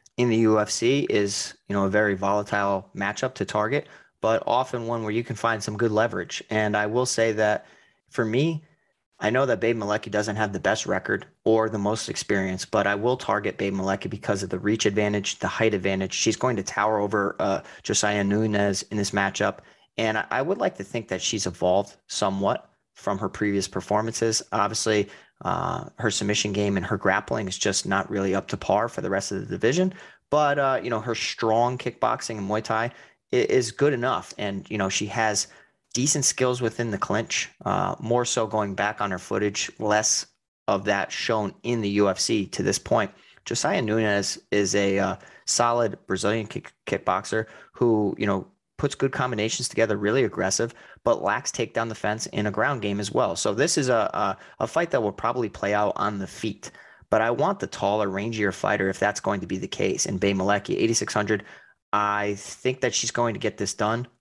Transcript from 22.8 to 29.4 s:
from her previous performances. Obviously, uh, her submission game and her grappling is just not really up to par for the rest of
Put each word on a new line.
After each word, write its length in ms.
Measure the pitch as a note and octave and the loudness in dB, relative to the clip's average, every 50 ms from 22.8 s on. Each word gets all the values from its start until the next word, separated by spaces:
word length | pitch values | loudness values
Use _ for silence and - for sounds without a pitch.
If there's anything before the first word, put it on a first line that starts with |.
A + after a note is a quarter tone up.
| _ _ _ | _ _ _
from 240 | - - G2+ G2+ F#2+ | -8 -4 -4 -4 -2
her 100 | G#2+ F#2+ | -4 -6
previous 400 | - - G#2+ G#2 G2+ G2 F#2+ - | -4 -2 -2 0 0 0 -2 -2
performances. 720 | - F#2+ - - G#2 G#2 A2 A2+ A2 - A2+ A2+ A2 - - - - | -4 -6 -4 0 0 0 0 -2 -2 -2 0 0 0 -2 -4 -2 0
Obviously, 560 | G#2 G2+ G2+ G#2+ - - A2 G#2+ G#2 G2+ G2+ - - - _ _ - - | 0 0 2 0 -2 0 2 2 2 2 0 -4 -20 -20 _ _ -10 -4
uh, 420 | F2+ F2+ F2 F2 F2 E2+ E2+ - - - - | -4 -2 -2 -2 -2 -4 -4 -6 -10 -8 -4
her 120 | A2+ A2 | -2 -2
submission 420 | G2 - G#2 G2+ G#2 - - G#2+ F#2+ | 0 0 0 0 0 0 0 0 0
game 260 | G#2 G#2 G2+ G2+ F#2+ | 0 2 2 0 0
and 80 | E2+ | 0
her 100 | - A2 | -2 -2
grappling 520 | F#2+ - G2 F#2+ G#2 - - C#3+ A2+ G#2 F#2 | 0 2 2 2 2 0 -2 -4 -4 -4 -4
is 100 | F2+ - | -4 -2
just 280 | - G2+ F#2+ - - | -2 0 0 0 0
not 240 | G2 G2 G2 - - | 0 0 0 0 0
really 240 | G#2 G2 G2 F#2+ F#2+ | -2 -2 0 0 0
up 140 | G2 - - | 0 -2 -4
to 80 | - | -6
par 320 | - - - F#2+ G#2 A2+ A#2+ | -6 -2 0 2 2 2 0
for 140 | - - - | -4 -4 -4
the 80 | F#2+ | -2
rest 220 | G2 G2 - - G2+ | -2 -2 -2 -4 -6
of 80 | F#2 | -6